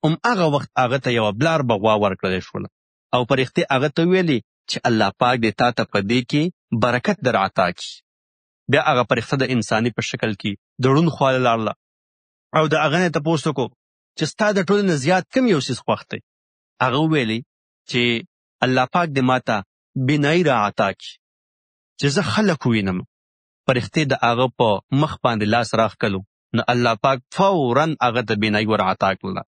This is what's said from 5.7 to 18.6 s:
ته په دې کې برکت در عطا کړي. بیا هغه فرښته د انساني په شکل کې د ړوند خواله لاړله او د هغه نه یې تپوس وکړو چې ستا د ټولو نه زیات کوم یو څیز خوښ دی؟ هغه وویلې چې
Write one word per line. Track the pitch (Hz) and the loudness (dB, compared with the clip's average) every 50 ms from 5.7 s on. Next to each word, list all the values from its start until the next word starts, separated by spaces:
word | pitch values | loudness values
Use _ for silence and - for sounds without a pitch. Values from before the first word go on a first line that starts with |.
| 120 - | 0 -2
ته | 113 - | -6 -2
په | - 104 98 98 | -2 -2 -2 0
دې | 117 127 123 _ | -2 -2 -2 _
کې | - 147 151 180 - _ _ _ - 113 107 | -2 -2 -2 -2 -4 _ _ _ -2 0 0
برکت | 123 117 123 - - 202 - - | 0 0 0 0 -2 -4 0 -2
در | 127 113 101 95 | 0 0 2 0
عطا | 95 _ - 95 87 90 - | 0 _ 0 0 0 -2 -6
کړي. | - - - - _ _ _ _ _ _ _ _ _ _ _ _ _ - | -14 -16 -18 -20 _ _ _ _ _ _ _ _ _ _ _ _ _ 0
بیا | 123 143 - 151 | 0 0 2 2
هغه | 147 123 123 - | 0 0 2 0
فرښته | 135 117 110 - - 135 | -2 -2 -2 -4 -2 -2
د | 131 - 131 | -2 -2 -2
انساني | 120 107 - 120 110 117 120 104 - | -2 -2 -2 -2 -2 -2 -2 -4 -6
په | 117 - | -8 -8
شکل | - 110 - 110 107 - | -6 -4 -4 -4 -4 -4
کې | - 107 98 - _ _ _ - | -6 -6 -6 -6 _ _ _ -2
د | 123 131 135 | 0 2 4
ړوند | 147 175 165 135 | 4 2 2 0
خواله | - 143 135 131 127 127 120 | 0 0 2 2 2 2 0
لاړله | 113 113 110 104 - _ _ _ _ _ _ _ _ _ _ _ _ _ _ _ - 156 | 0 0 -2 -4 -6 _ _ _ _ _ _ _ _ _ _ _ _ _ _ _ 0 0
او | 160 156 | 2 2
د | 156 156 151 | 2 0 0
هغه | 151 143 175 | 0 2 2
نه | 185 175 | 0 0
یې | 151 165 | 0 -2
تپوس | 143 156 165 151 - 160 | -2 0 -2 0 -2 -2
وکړو | 143 139 127 - _ _ _ _ _ _ _ _ _ - | -2 -2 -4 -6 _ _ _ _ _ _ _ _ _ -6
چې | 165 147 - | -6 -6 -2
ستا | - 220 208 | 0 0 0
د | 208 196 185 147 | 2 0 0 2
ټولو | 202 208 202 190 | 2 2 2 2
نه | 170 143 127 | 0 0 0
زیات | 151 180 185 170 _ - | 0 0 0 0 _ 0
کوم | 262 262 240 190 | 0 2 2 2
یو | - - - | 0 0 -4
څیز | 127 - - - | -6 -6 -2 -4
خوښ | 110 - - _ | -4 -4 -4 _
دی؟ | - - _ _ _ _ _ _ _ _ _ _ _ _ 123 | -12 -12 _ _ _ _ _ _ _ _ _ _ _ _ -2
هغه | 127 120 139 | 0 0 0
وویلې | 160 160 156 151 123 110 110 113 135 _ _ _ _ _ _ _ _ - | 0 2 0 0 0 -2 -4 -6 -6 _ _ _ _ _ _ _ _ -6
چې | - 123 120 120 120 117 - _ _ _ _ _ _ _ | -2 0 0 0 0 -2 -6 _ _ _ _ _ _ _